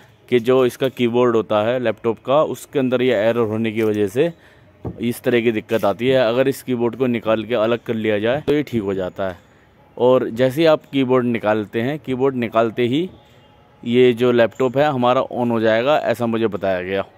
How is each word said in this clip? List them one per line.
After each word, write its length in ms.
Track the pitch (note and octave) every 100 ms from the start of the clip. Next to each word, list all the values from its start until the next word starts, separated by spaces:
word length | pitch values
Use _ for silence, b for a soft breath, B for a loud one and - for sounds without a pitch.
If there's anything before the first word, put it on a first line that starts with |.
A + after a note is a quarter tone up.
| B B -
कि 100 | B2
जो 240 | A2+ C3 B2
इसका 220 | - C3+
keyboard 480 | - A#2+ A#2 B2 A2+
होता 260 | F#2+ G#2+
है 160 | G#2+ B2+
laptop 400 | A#2 G2+ A#2 G#2
का, 240 | - C#3+
उसके 360 | D3 B2+ - D3
अंदर 240 | B2+ B2
ये 120 | B2+
एरर 240 | G#2+ A2+ A#2
होने 340 | A2 A2 A2+
की 100 | A2
वजह 240 | A2 G#2 G2+
से 260 | A#2+ E3+ E3+ b b b b - -
इस 220 | A#2+ A#2
तरह 180 | B2+ A#2+
की 120 | A#2
दिक्कत 320 | G#2+ G2 A2+
आती 240 | G2+ G2 B2
है। 120 | C3 A2+
अगर 220 | A#2+ C3+
इस 140 | C3
keyboard 340 | - B2 A#2+ A2+
को 100 | B2+
निकाल 380 | A#2+ A2 A2
के 100 | G#2+
अलग 280 | A#2+ A2 A#2+
कर 100 | -
लिया 240 | A2+ G#2+ G#2
जाए 220 | G#2+ C#3+
तो 140 | D#3
ये 80 | D3
ठीक 200 | C#3 A#2
हो 120 | G2
जाता 340 | F#2+ F2+ - F#2+
है। 100 | F2+ b b b b _ -
और 320 | B2 B2+ G#2
जैसे 300 | A2+ C3 C3
ही 60 | E3
आप 180 | D#3 -
keyboard 340 | C#3 B2+ B2+ B2
निकालते 560 | A#2 G#2 A2 G2+ A2+
हैं, 160 | A#2+ D3+
keyboard 380 | B2+ B2+ C3+ B2+
निकालते 500 | A#2 A2+ A#2 G#2+ A#2+
ही 220 | C#3 F#3 - b b b b _ _
ये 300 | A#2+ A#2+ B2+
जो 200 | A2+ B2
laptop 440 | A#2+ A2+ - C3 B2+
है 120 | D3+
हमारा 320 | C3+ B2 B2+
on 280 | - A#2 A#2+
हो 100 | A#2
जाएगा, 380 | A2 A2+ B2+ D3+
ऐसा 280 | F#2 A#2 A#2
मुझे 200 | A2+ A2+
बताया 360 | F#2+ F#2+ F#2
गया। 220 | F2+ F#2+ F#2+